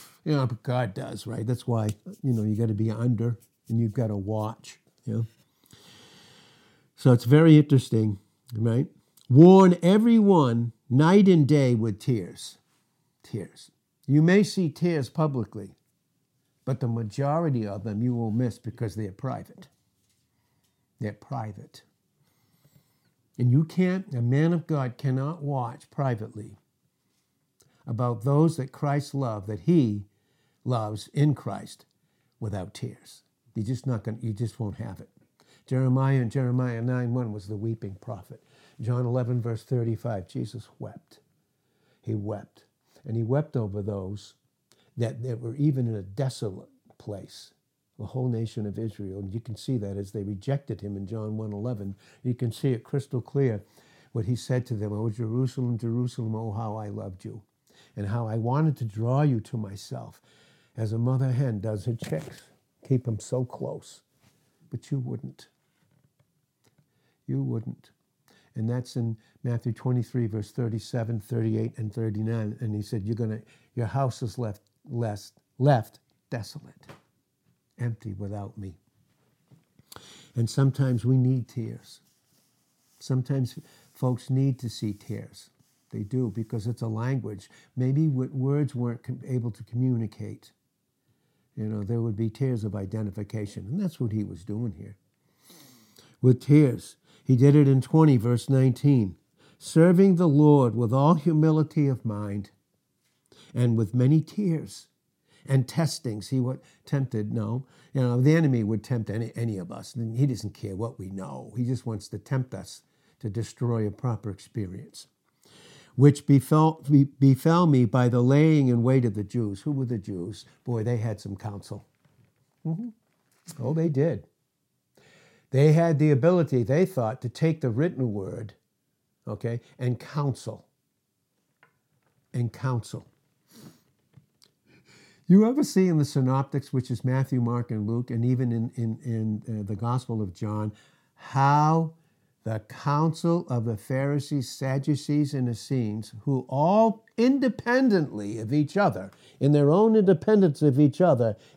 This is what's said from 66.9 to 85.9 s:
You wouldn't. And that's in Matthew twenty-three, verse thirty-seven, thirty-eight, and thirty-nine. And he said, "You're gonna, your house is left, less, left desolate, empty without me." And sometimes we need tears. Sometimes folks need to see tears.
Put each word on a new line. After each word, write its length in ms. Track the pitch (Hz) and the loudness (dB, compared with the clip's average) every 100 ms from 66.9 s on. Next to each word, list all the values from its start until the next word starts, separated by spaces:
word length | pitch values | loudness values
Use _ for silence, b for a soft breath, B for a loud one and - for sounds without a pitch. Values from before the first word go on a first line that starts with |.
| _ _ _ - | _ _ _ -8
You 160 | 131 | -4
wouldn't. 480 | 135 117 117 - _ _ _ _ _ b b | -4 -6 -8 -14 _ _ _ _ _ b b
And 160 | 117 113 | -6 -4
that's 260 | 123 127 123 | -4 -6 -6
in 220 | 113 110 b b | -4 -6 b b
Matthew 300 | 123 120 120 | -6 -4 -4
twenty-three, 560 | 107 127 123 110 127 113 | -4 -2 -2 -2 -4 -4
verse 220 | 107 104 | -4 -6
thirty-seven, 720 | - 120 110 - 123 113 113 | -6 -4 -6 -6 -6 -4 -6
thirty-eight, 560 | - 117 113 110 113 - | -6 -4 -2 -2 -4 -6
and 160 | 107 | -8
thirty-nine. 640 | 117 110 107 110 117 107 120 | -4 -4 -4 -4 -4 -6 -6
And 140 | 117 | -6
he 60 | 104 | -6
said, 240 | 104 113 | -6 -6
"You're 120 | 98 117 | -4 -4
gonna, 260 | 110 110 - b b | -4 -6 -12 b b
your 120 | - 110 | -6 -4
house 360 | 131 135 - | -2 -2 -4
is 160 | 117 123 | -8 -6
left, 320 | 113 95 _ _ - | -8 -10 _ _ -10
less, 440 | 120 117 104 - _ _ - | -6 -6 -8 -14 _ _ 0
left 420 | 135 127 - _ _ _ _ | 4 4 0 _ _ _ _
desolate, 560 | 123 101 147 - _ - - _ _ _ _ _ _ _ - | -10 -10 -16 -20 _ -20 -20 _ _ _ _ _ _ _ -8
empty 360 | 120 113 113 | -8 -6 -10
without 420 | 98 101 104 98 - | -10 -10 -10 -12 -14
me." 220 | 95 82 _ _ _ _ _ _ _ _ _ _ B B B B B | -16 -16 _ _ _ _ _ _ _ _ _ _ B B B B B
And 140 | 123 113 | -4 -2
sometimes 560 | - 139 131 135 123 | 2 0 2 0 0
we 140 | 120 131 | 2 2
need 300 | 127 131 110 | 2 0 -4
tears. 520 | 123 113 117 - - _ _ _ _ _ _ _ _ _ _ | -10 -10 -12 -18 -20 _ _ _ _ _ _ _ _ _ _
Sometimes 600 | - 131 123 135 123 - b b b | -4 -4 -2 -2 -4 -6 b b b
folks 380 | _ 127 127 - | _ -4 -4 -2
need 280 | 131 135 123 | 0 0 -2
to 100 | 117 | -8
see 240 | - 107 | -8 -8
tears. 560 | 101 - 107 104 - - _ _ _ _ | -8 -10 -12 -12 -20 -20 _ _ _ _